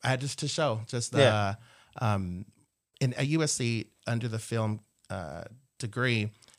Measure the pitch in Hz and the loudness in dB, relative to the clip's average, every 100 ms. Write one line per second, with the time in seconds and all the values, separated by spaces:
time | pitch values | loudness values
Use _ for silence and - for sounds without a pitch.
0 | 127 131 139 - 143 - 147 110 110 120 | 0 0 0 -4 -4 0 0 0 -2 -4
1 | 113 143 131 107 101 104 - - - - | 0 6 6 6 2 -2 -10 -20 -20 -2
2 | 113 98 92 90 - _ _ _ _ _ | 0 2 0 -6 -10 _ _ _ _ _
3 | 131 123 139 160 151 - 120 113 - _ | -2 0 0 2 2 0 0 0 -4 _
4 | - 117 120 110 - 117 110 107 - _ | -4 -2 -2 -4 -4 -2 0 -2 -8 _
5 | - 95 80 80 - 123 _ - 110 120 | -10 -8 -8 -10 -12 -16 _ -10 -6 -2
6 | 127 117 104 - - | 0 2 0 -6 -20